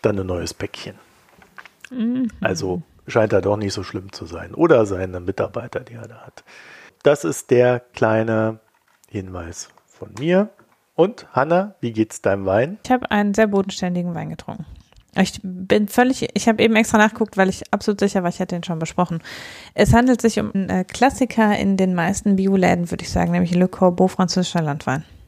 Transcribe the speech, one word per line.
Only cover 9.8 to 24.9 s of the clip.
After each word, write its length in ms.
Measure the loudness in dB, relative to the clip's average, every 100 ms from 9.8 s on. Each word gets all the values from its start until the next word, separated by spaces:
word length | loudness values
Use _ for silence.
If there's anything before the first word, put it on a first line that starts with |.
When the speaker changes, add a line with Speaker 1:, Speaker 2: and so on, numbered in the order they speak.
| _
Speaker 1:
von 280 | _ -20 -8
mir. 320 | 0 2 0 _ _ _ _
Und 320 | 2 2 0 -4
Hanna, 420 | 0 2 2 0 -6
wie 120 | -6
geht's 300 | 0 -2 0
deinem 240 | -2 0 2
Wein? 320 | 2 0 -6
Speaker 2:
Ich 60 | -2
hab 180 | -2 0
einen 240 | 0 2
sehr 140 | 2 2
bodenständigen 680 | 2 -2 -4 -4 -4 -4
Wein 160 | -6 -10
getrunken. 340 | -12 -12 -14 -14 -18 _ _ _ 0
Ich 240 | 0 -2
bin 460 | -12 -12 2 2 2
völlig, 400 | 2 2 0 -4
ich 120 | 0 0
hab 120 | 2
eben 160 | 4 4
extra 200 | 4 4
nachgeguckt, 380 | 4 2 -4 0
weil 120 | 0
ich 240 | 0 -4
absolut 240 | -2 -2 0
sicher 240 | 0 0
war, 60 | -2
ich 80 | -4
hätte 160 | -6
ihn 80 | -6
schon 160 | -6 -6
besprochen. 420 | -4 -2 -2 -2 -10 -16 -16 -18 -10
Es 180 | 2 6
handelt 280 | 6 6 4
sich 160 | 2 0
um 140 | -2
einen, 140 | -2 -2
äh, 140 | -2
Klassiker 720 | -4 2 0 2 -2 2 2 2
in 180 | 2 2
den 180 | 2 2
meisten 400 | 0 0 0 2
Bioläden, 540 | 2 4 4 2 -2
würde 100 | -6
ich 80 | -4
sagen, 220 | -2 0
nämlich 200 | 0 2
Le 120 | 2 0
Corbeau 400 | 2 2 4 0
französischer 560 | 2 0 0 -2 -2
Landwein. 400 | -2 -4 -4